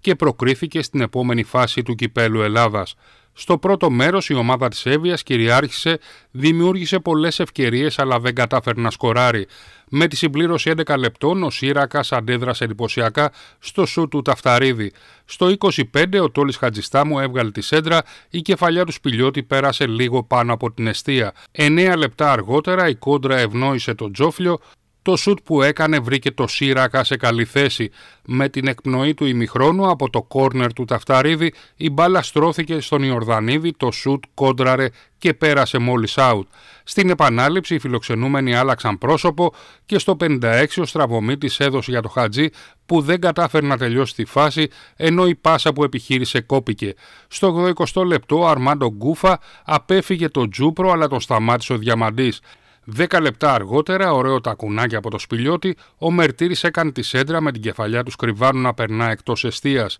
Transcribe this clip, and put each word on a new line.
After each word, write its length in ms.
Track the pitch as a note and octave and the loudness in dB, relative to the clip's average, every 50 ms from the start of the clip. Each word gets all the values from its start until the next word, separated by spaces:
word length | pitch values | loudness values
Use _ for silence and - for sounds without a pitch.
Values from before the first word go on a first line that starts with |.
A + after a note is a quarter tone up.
και 140 | _ - F#3 | _ 0 0
προκρίθηκε 680 | - E3+ D3+ B2 - B2 B2+ C3+ - - D#3+ - E3 C#3+ | 2 2 0 0 2 0 0 0 0 -2 -6 -4 -6 -6
στην 180 | - - C#3+ | -4 -2 -2
επόμενη 420 | B2+ A2 - B2+ B2+ B2 A#2+ A#2+ A2 | -2 -2 -2 -2 -2 0 0 -2 -2
φάση 400 | - - B2+ B2+ A#2 - - A#2+ | -2 0 0 0 0 0 -4 -4
του 120 | A2+ A#2+ | -4 -4
Κυπέλου 460 | A2 B2 A#2 - B2+ A#2 A2 A2 A2 | -4 -4 -4 0 0 0 0 2 0
Ελλάδας. 560 | G#2+ G#2 G#2 A#2 A#2+ A2 G#2 G#2 F#2 - - _ _ _ _ _ _ _ _ | 0 0 2 2 2 2 0 -2 -6 -6 -12 _ _ _ _ _ _ _ _
Στο 260 | - - - F3+ D#3+ | -20 -2 -2 -2 0
πρώτο 320 | - F#3 G3 F#3 - E3 | 2 0 0 2 2 0
μέρος 380 | B2+ A#2+ C3 D#3 F3+ G3 - - | 2 2 2 2 2 0 -2 -2
η 60 | D3 | -2
ομάδα 340 | B2+ A#2 A#2 B2+ B2 C3 B2 | 0 2 0 0 0 0 -4
της 180 | A2+ - - | -4 -4 -2
Εύβοιας 360 | B2+ C3+ D3+ D#3+ F3+ F3 D#3 - | -2 0 0 0 -2 -4 -4 -4
κυριάρχησε, 760 | - C3 A#2 A2+ A#2 A#2 C3 D3 C3 - - - E3 E3 D#3+ _ - - - _ _ | -2 0 0 2 4 4 2 2 0 -6 -4 -2 -2 -2 -2 _ -14 -20 -20 _ _
δημιούργησε 680 | _ B2+ C3+ D#3 E3 E3 E3+ F3+ F#3 F#3+ F3+ D3 - F#3 | _ 0 2 2 4 4 4 2 2 0 -2 -2 -2 -2
πολλές 420 | D#3+ F3+ D#3+ D#3 D#3 E3+ D#3 - | 0 0 0 2 2 0 0 -2
ευκαιρίες, 580 | F3+ - - - C3 A#2+ A#2+ B2 C#3 D3+ - - | -4 -6 -2 -2 0 0 2 0 0 0 0 0
αλλά 200 | C#3 C3 B2+ A#2+ | 0 0 0 0
δεν 140 | A#2 B2+ B2 | 0 -2 -2
κατάφερε 460 | B2 B2 A#2 - B2+ - - A#2 A#2 | 0 -2 0 0 -2 -2 -2 -4 -2
να 100 | A#2 A2+ | -2 -4
σκοράρει. 560 | - - - A#2+ A2+ A#2+ B2+ B2 A#2 A2 F#2+ - - - - - - - _ _ | -4 -2 -2 0 2 2 2 2 2 0 -4 -8 -14 -20 -20 -20 -20 -20 _ _
Με 180 | - C#3 E3 | 0 0 0
τη 100 | E3+ - | 0 0
συμπλήρωση 540 | - - D#3 C3+ D3 E3 E3+ E3+ D#3+ - D#3+ | -2 -2 -2 0 0 0 0 0 0 0 0
έντεκα 280 | D#3+ D#3+ D#3+ - D3 C3+ | 0 0 0 -2 0 0
λεπτών, 440 | B2 A#2 A2 _ - C#3+ F3+ G3 F3+ | 0 -2 -2 _ -2 -2 0 0 -2
ο 80 | C#3+ | -4
Σύρακας 640 | - - - C3+ C#3 C#3+ C#3+ B2+ - D3 C#3 - - | -4 -4 -2 -2 0 0 0 0 -2 -4 -4 -2 -4
αντέδρασε 520 | B2 A2+ A2 B2 A#2+ B2 B2+ A#2+ - B2 | -4 -2 -2 -4 -2 -2 -4 -4 -4 -4
εντυπωσιακά 680 | A2+ G#2+ G#2 A#2 A2 - - A#2+ A2+ A2+ C#3+ D3 C#3+ - - - - _ _ | -6 -4 -6 -6 -4 -2 -2 -2 0 0 0 0 0 -2 -8 -20 -20 _ _
στο 280 | - - - - F#3 | -20 -10 -2 -2 -2
σουτ 240 | - - - E3 D3 | 0 0 -2 -4 -2
του 120 | - D3 B2+ | -2 -4 -2
Ταφταρίδη. 680 | - - - - C3 B2 A#2+ C3+ C3+ B2 A2+ G#2+ G2 _ _ - - - _ _ | -2 -2 0 2 2 2 4 4 2 0 -2 -4 -8 _ _ -20 -20 -20 _ _
Στο 240 | _ - - F3+ F3+ | _ -4 0 2 2
είκοσι 360 | G3 G3 - G3 D3+ - B2 | 2 2 2 0 0 0 -4
πέντε, 360 | - - C#3+ E3 F#3 F#3 G3+ | -2 0 0 0 2 2 0
ο 100 | F3+ D3+ | 0 0
Τόλης 260 | - - C#3+ C#3 C3 | 0 0 0 0 -2
Χατζηστάμου 640 | - - B2 A2 G#2+ G2+ - - C3+ C#3+ D3+ D3+ C#3 | -2 -4 -4 -4 -4 -10 -2 0 0 0 2 0 -2
έβγαλε 320 | C3+ C3 B2 C3 A#2+ A2 | -4 -4 -2 -4 -4 -4
τη 100 | G#2 G#2+ | -4 -8
σέντρα, 420 | G2+ - - D#3 D#3 D#3+ E3+ E3 D3+ - - - - _ | -6 0 0 0 0 2 0 0 0 -2 -14 -20 -20 _
η 120 | - F3 D#3+ | -10 -8 -2
κεφαλιά 420 | - F#3+ - - E3+ E3 F3 F3+ | -2 0 2 2 0 2 0 0
του 80 | E3+ D3+ | -2 -4
Σπηλιώτη 500 | - _ C#3 A#2+ A2 B2+ C3+ C3 D3 B2 | -6 _ -4 0 2 0 0 0 -2 -4
πέρασε 440 | _ C#3+ C3+ C3+ C#3 C3 - C#3+ | _ 0 0 2 0 0 0 -2
λίγο 360 | B2 A2+ A2+ B2+ B2 A#2+ C3 A2+ | -2 0 0 -2 0 0 -2 -2
πάνω 300 | _ B2+ B2 A#2+ A#2+ A#2+ | _ 0 0 2 2 0
από 200 | A2+ - A#2 A2 | -2 -2 -6 -4
την 140 | - A#2 | -4 -4
εστία. 480 | A2+ G#2+ - - - C#3 B2+ A2+ G2+ - - - _ | -4 -4 -4 -4 -2 0 0 0 -2 -4 -12 -20 _
Εννέα 460 | _ - D3+ D3 D3+ E3+ F#3 F#3 F3+ | _ 0 2 4 4 4 4 4 4
λεπτά 360 | E3+ D3+ C3+ A#2+ - D3+ D3 C#3 | 2 0 -2 0 0 2 2 2
αργότερα, 560 | A#2 G2 G2 B2 D3+ D3+ - F#3 F#3 F3+ E3 | 2 0 0 0 0 0 0 0 2 2 0
η 60 | C3 | 0
κόντρα 440 | A2+ - C3+ C#3+ C#3+ C3 C3+ C3 C3 | -2 0 0 0 0 2 0 2 2
ευνόησε 560 | A#2+ A2 G#2 A#2+ B2+ C#3 C#3 B2 - - A#2 | 0 0 0 -2 -2 0 -2 -2 -2 -4 -6
τον 180 | - A2+ G#2 G2+ | -6 -6 -10 -2
Τζόφλιο. 460 | - C3+ E3 D#3+ - F3+ F3 F3 D#3 _ _ _ _ _ _ _ _ _ | 0 0 0 0 0 0 0 0 -2 _ _ _ _ _ _ _ _ _
Το 140 | - F#3 | 0 0
σουτ 220 | - - G3+ G3+ - _ | 2 2 0 0 0 _
που 180 | - D#3+ C#3+ C3+ | -2 0 2 2
έκανε 360 | C#3+ D3+ - E3 D#3 D#3 D3 | 2 2 2 0 2 2 0
βρήκε 320 | B2 A#2+ C3+ C3+ - C#3+ | 0 0 -2 -2 -2 -4
το 160 | B2 - C3 | -2 -2 -4
Σίρακα 580 | A#2 - - D3 C#3 C3+ B2+ C3 B2 - C3+ B2+ | -2 -2 -2 0 0 2 2 2 2 2 0 0
σε 120 | - C#3 | 0 -2
καλή 280 | A#2+ - A#2+ A#2 A#2 A#2 | 0 0 0 0 0 -2
θέση. 460 | - - C#3 C#3+ C3+ - - A#2 G2 _ - - - - _ _ | 0 0 0 2 2 0 -2 -6 -6 _ -16 -20 -20 -20 _ _
Με 240 | - B2 C3 C#3 C#3+ | -6 -4 -2 -2 -2
την 180 | - C3+ C3 | -2 -2 -4
εκπνοή 480 | C3+ C3 A#2 - C3+ B2+ C3 C3+ D3 D#3 | -4 -4 -4 -4 -4 -2 0 0 0 0
του 100 | - D3+ | 0 0
ημιχρόνου 680 | C#3 B2+ A#2+ A#2 G#2+ - A#2+ C3 D3 E3+ F#3+ G3 F#3+ | 0 0 0 -2 -2 0 2 2 4 4 4 2 2
από 200 | F3 C3 C#3 C3 | 2 0 -2 -2
το 120 | - B2 - | -2 -4 -6
κόρνερ 500 | _ - C3+ C3+ C3 B2 B2+ B2 A#2+ A#2 | _ 0 0 0 2 2 0 -2 -2 -2
του 120 | - B2+ | -6 -4
Ταφταρίδη, 680 | A2+ B2+ A2+ - - C3+ C3 C3 D3+ E3 D#3 E3 E3 - - - - _ | -4 -4 -4 0 2 2 4 4 2 2 0 0 -4 -4 -6 -20 -20 _
η 140 | _ D#3 D#3+ | _ -4 -4
μπάλα 320 | C#3 C#3+ E3+ F3 F#3 F3+ D3 | 0 2 2 4 4 2 0
στρώθηκε 580 | - - D3+ D3+ E3 D#3+ - E3 D3 E3 D#3 | 0 0 2 2 2 0 -2 -4 -4 -4 -6
στον 220 | C3+ - - C#3+ C#3 | -4 -2 -2 0 0
Ιορδανίδη, 680 | C3+ B2+ A#2 A2+ A2 A#2 A2 G#2+ A2+ C3+ D3+ D#3+ E3+ D#3 | 0 -2 -2 0 0 0 0 2 0 -2 0 0 -2 -4
το 180 | _ - B2 | _ -4 -4
σουτ 320 | A2+ - - C3+ C#3 C#3 - _ _ | -4 -2 -2 -2 -2 -2 -4 _ _
κόντραρε 540 | - C#3 C3+ C3 B2 C3 B2+ C3 C3 C3+ B2+ - - - _ _ _ | 0 2 2 2 2 2 2 2 2 0 -2 -4 -10 -20 _ _ _
και 160 | - F3 D#3 | -2 -2 0
πέρασε 440 | _ - D#3 D3 C#3 C3 - - C3+ | _ 2 2 4 4 2 2 0 -2
μόλις 360 | A#2+ A#2+ B2 B2 A2+ G#2+ - | 0 0 0 0 0 -2 0
out. 280 | - C3+ B2+ A#2 G#2 F#2+ _ _ - - - - - _ | 2 4 4 4 2 -2 _ _ -20 -20 -20 -20 -20 _
Στην 260 | - - - G3 F#3 | -6 -2 0 2 2
επανάληψη, 640 | F3+ D3 D3+ C3+ A#2+ A2+ B2+ C#3+ E3 F#3+ E3+ - F3 | 4 4 4 2 4 4 2 2 2 0 -2 -2 -4
οι 40 | D3 | -4
φιλοξενούμενοι 760 | - C3+ B2 A#2 - - B2 A2+ A#2+ C3+ C#3 C#3 C3+ B2+ A#2+ | -2 -2 -4 -4 -2 -2 -4 -2 0 0 0 0 0 0 2
άλλαξαν 440 | A#2+ C3 C3+ B2+ - - A2 G2+ F#2 | 2 2 2 0 0 -2 -4 -4 -2
πρόσωπο 540 | - B2 D#3+ D#3 - F3 D3+ D#3 F3 E3+ - - - - - _ _ | 0 0 0 2 2 0 0 2 0 -2 -2 -4 -20 -20 -20 _ _
και 120 | _ G#3 F#3+ | _ -2 0
στο 180 | - - F#3 | 2 0 0
πενήντα 360 | D3 F3 E3 D3 B2+ A#2+ A2+ A2+ | 0 2 0 0 0 2 2 4
έξι 280 | A#2+ C#3+ D3+ - - | 4 2 2 0 -4
ο 40 | E3+ | -4
Στραβωμίτης 760 | C#3 - E3 D3 A#2+ A#2 A2+ G#2 A2+ C3+ C#3+ D3 C3+ - - | -2 0 0 0 0 0 -2 0 -2 -2 -2 -4 -6 -2 -2
έδωσε 300 | C#3+ C#3 C3 C3+ A2 - | -2 0 0 -2 -2 -2
για 120 | B2 A#2+ A2 | -4 -4 -4
το 60 | G#2+ | -4
Χατζή, 400 | - - A#2+ G#2+ G#2 B2+ D3+ D#3 _ - - - _ _ _ | -2 0 0 0 0 0 -2 -2 _ -8 -20 -20 _ _ _
που 140 | _ E3+ E3 | _ 0 0
δεν 200 | D3 C#3 F3 F3+ | 2 2 0 2
κατάφερε 460 | F3 F3+ D#3+ E3+ E3+ D#3+ - D#3 D3 | 2 0 2 2 -2 2 2 0 2
να 120 | C#3+ C#3 A#2+ | 2 0 0
τελειώσει 360 | B2+ A#2+ A#2 B2+ C3+ A2+ - | 0 0 0 0 0 -2 -2
τη 100 | - A2+ | -6 -8
φάση, 440 | - - C3+ D3 D3+ C3 D#3 D#3 C#3 - - - - _ | -2 2 2 2 2 2 0 -4 -4 -4 -14 -20 -20 _
ενώ 300 | _ D#3+ E3 E3 F3 F#3 | _ 0 2 2 4 4
η 80 | F3+ E3+ | 2 2
πάσα 380 | - _ D#3+ D#3+ D3 - D#3+ C#3+ | 2 _ 2 2 2 2 0 0
που 120 | C#3 D3 | 0 0
επιχείρησε 560 | C#3 - B2 - - C3+ B2+ B2 - - C3 | 0 -2 -6 -4 -2 -2 -2 -2 0 -2 -4
κόπηκε. 540 | A#2 _ C#3 C3+ B2 - G#2+ - - G2+ G2 _ - - - - _ _ | -2 _ -2 0 0 -2 -6 -4 -6 -8 -10 _ -18 -20 -20 -20 _ _
Στο 180 | - - - | -6 0 0
ογδοηκοστό 580 | F#3+ E3 E3+ F3 F#3 F3 - E3+ D#3 - F#3 F#3 | 2 2 2 0 0 0 0 -4 -2 0 -2 0
λεπτό, 340 | F3+ E3+ C3 - _ D3 D#3+ | 0 0 -2 0 _ 0 2
ο 100 | F3 E3 | 4 2
Αρμάντο 440 | D#3 C3 B2+ C3+ D3 C#3+ C#3 A#2+ G#2+ | 2 2 2 0 0 0 -2 -4 -4
Γκούφα 480 | G2+ A2 C#3 E3 - - F#3 F#3 - - - - - _ | -4 -4 -4 -4 2 2 2 2 2 -4 -18 -20 -20 _
απέφυγε 640 | - D#3 C#3+ - _ F#3 F#3+ - - F#3+ E3 E3 D#3 | -2 -2 -2 0 _ 0 0 2 0 -4 -2 -2 -2
τον 220 | - C#3+ B2 G#2+ | 0 0 -2 -2
Τζούπρο, 400 | F#2+ - B2+ D#3 D#3+ - F#3 F#3+ | -2 0 0 0 0 2 0 2
αλλά 180 | F3+ E3 D#3 D3 | 2 2 2 0
τον 120 | C3+ B2 | -2 -4
σταμάτησε 520 | A#2 - C3 A2 A2 A2+ A#2+ B2 A#2+ - C3 | -2 0 0 0 2 2 0 0 -2 -4 -4
ο 60 | A2+ | -2
Διαμαντής. 600 | G#2+ A#2+ A#2 A2+ A2+ A2 A2 A#2 C3 B2 G2+ - _ - - _ _ _ _ _ _ | 0 0 0 0 0 -2 0 0 0 0 -2 -4 _ -20 -20 _ _ _ _ _ _
Δέκα 360 | - A2 A2+ E3+ F3 - F3 | -14 -2 -2 -2 2 2 2
λεπτά 320 | D#3 C#3+ A#2 _ - D3 C3+ | 2 0 -2 _ 0 2 2
αργότερα, 600 | A#2 G2 F#2+ A2+ C#3+ D3+ - F#3 F#3+ G3 F3+ D#3 | 2 0 0 0 0 0 0 0 0 2 2 2
ωραίο 280 | C3 B2+ C3+ C3+ B2+ | 2 2 2 0 0
τακουνάκι 560 | A#2+ - A2 - - G#2 G#2 G#2+ A#2+ A#2+ A2 | -2 -4 -8 -6 -6 -6 -2 -2 -2 -2 -2
από 140 | A2 G2+ A#2 | -4 -6 -6
το 80 | G#2+ G2+ | -8 -8
Σπηλιώτη, 580 | - - - A2+ A#2+ C#3 E3+ E3+ - F#3+ F3 _ - _ _ _ | -8 -6 -4 -2 0 0 -2 0 -2 -4 -4 _ -10 _ _ _
ο 120 | - E3 | -2 0
Μερτήρης 540 | E3+ F3 E3 D3+ B2+ - E3 F3 F3+ - - | 2 2 2 2 2 0 -2 -2 -2 0 -2
έκανε 280 | E3+ D#3 - E3 D#3 C3 | -2 0 0 -2 -2 -2
τη 100 | - A#2+ | -4 -8
σέντρα 380 | - - B2+ C3+ C#3+ E3 E3 | -2 0 0 0 0 0 -2
με 120 | D#3 D3+ C3 | -2 -2 -4
την 100 | A2+ G#2 | -4 -6
κεφαλιά 400 | A2 - - A2 G#2+ A2 A#2+ B2 | -8 -6 -4 -4 -2 -2 -2 -4
του 80 | A#2+ | -4
Σκριβάνου 500 | - - - A#2 G#2+ G2+ B2 C3 C3+ C3 | -8 -4 -4 -4 -2 2 2 2 2 2
να 140 | B2+ B2+ A#2 | 0 -2 -2
περνά 360 | - A#2 G#2+ A2 A2 A#2 A#2 | -2 -4 -4 -2 -2 -2 -2
εκτός 340 | A2 G#2+ - - A#2+ - - | -2 -4 -4 -6 -4 -2 -2
εστίας. 540 | A#2+ A2+ - - C#3+ C#3 C3 A2+ G2 - - | -4 -6 -4 -2 0 0 0 0 -2 -6 -12